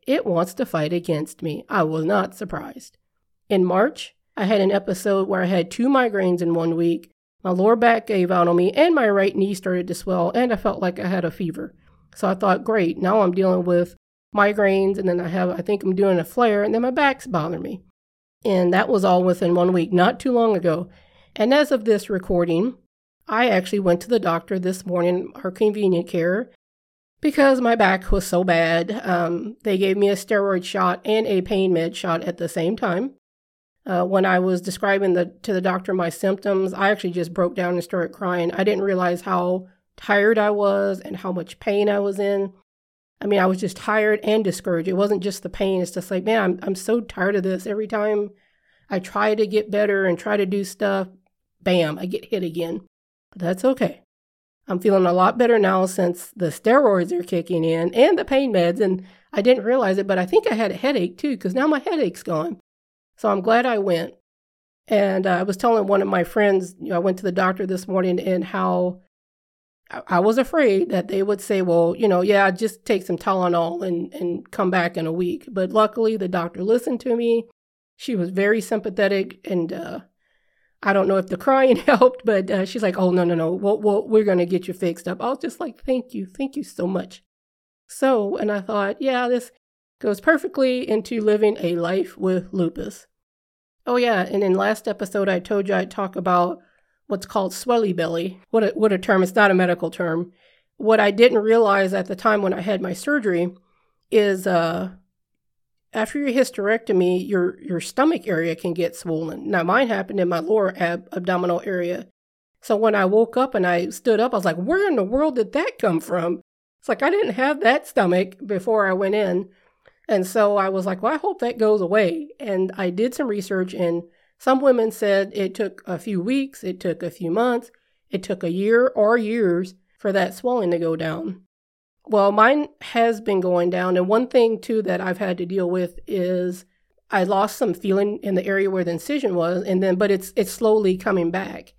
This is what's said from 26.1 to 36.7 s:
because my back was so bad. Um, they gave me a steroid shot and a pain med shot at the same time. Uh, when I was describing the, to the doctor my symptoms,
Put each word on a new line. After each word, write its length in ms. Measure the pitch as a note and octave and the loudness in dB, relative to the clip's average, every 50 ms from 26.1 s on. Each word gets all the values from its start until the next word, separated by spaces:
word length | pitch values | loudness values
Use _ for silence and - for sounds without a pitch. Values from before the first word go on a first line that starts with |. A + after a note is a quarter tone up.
| - F3 E3 F3 F#3 A3 B3+ - _ _ _ _ _ _ _ _ _ _ _ _ _ - | -2 -2 0 0 0 -2 -4 -8 _ _ _ _ _ _ _ _ _ _ _ _ _ -4
because 380 | - D4+ C#4+ D4+ C#4 C4+ C4 B3+ | -4 -2 2 4 4 4 4 4
my 160 | B3 A#3 A#3 | 2 2 4
back 360 | A3+ G3+ F#3 F#3+ F#3 F#3 - | 4 4 4 2 0 0 0
was 140 | G3+ G3 F#3+ | 0 0 0
so 180 | - F3+ F3 F#3+ | 0 0 0 2
bad. 580 | F#3 E3 E3 E3 E3 E3+ E3+ E3+ G3+ G#3 A3+ - | 2 2 2 4 2 2 0 0 -2 -6 -6 -4
Um, 540 | G3 F3+ F3 E3+ E3 F3 E3+ - G#3 - _ - | -2 0 0 0 0 -2 -4 -6 -8 -12 _ -4
they 160 | G#3+ F#3+ F#3 | -2 0 0
gave 180 | G3 F#3+ F#3+ | 2 2 2
me 120 | G3+ G3+ G3+ | 2 2 2
a 60 | G3+ | 2
steroid 480 | F#3+ - - A3 G3+ G3+ G3+ F#3+ F3+ F#3 | 0 -2 0 0 2 2 2 0 -2 -2
shot 380 | - - G3 F#3 F3+ F3+ - - | -4 -2 0 0 0 0 -2 -2
and 200 | G#3+ G#3+ A3 A3 | -2 0 0 0
a 160 | - G3 F#3 | 2 0 0
pain 320 | F3+ - G#3+ F#3+ F#3+ F#3+ F3 | 0 0 0 0 2 2 2
med 220 | D#3+ E3 E3+ - | 0 0 -2 -4
shot 280 | - - F3+ E3 E3 - | -6 -4 -2 -2 -2 -4
at 140 | F3+ F3 | -6 -6
the 100 | - E3+ | -6 -6
same 280 | D#3+ - F3+ D#3+ F3+ A3 | -6 -4 -2 -2 -2 -2
time. 380 | - B3 F#3+ E3+ F#3+ B3+ C#4 - _ _ _ _ _ _ _ _ _ _ _ _ _ - | -2 -2 -2 -2 -2 -4 -6 -10 _ _ _ _ _ _ _ _ _ _ _ _ _ -8
Uh, 160 | C4 F#3 F3 F3+ | -4 -2 -2 0
when 220 | F#3+ G3 F#3+ F#3+ | 2 2 2 2
I 120 | F#3+ F#3 | 2 2
was 240 | F3+ F#3 F#3 F#3 F3+ | 2 2 2 0 -2
describing 520 | F#3 F#3+ F3+ - G#3+ G3 G3 G3 G3 F#3 F3 | -4 -6 -8 -4 0 0 0 2 2 2 2
the, 200 | F3+ F3 F3 - _ | 2 0 -2 -6 _
to 120 | - A#3 G3 | -6 -4 -4
the 80 | F#3 | -2
doctor 320 | F3+ F#3+ F3+ F#3 F#3 - F#3 | 0 -2 -2 -2 -2 -2 -2
my 160 | F#3+ E3+ E3+ | -2 -2 -2
symptoms, 640 | - - - F#3+ G3 F#3+ - G#3 G3 F#3+ F#3+ F#3 | -4 -2 -2 -2 0 0 -2 -2 0 0 0 -2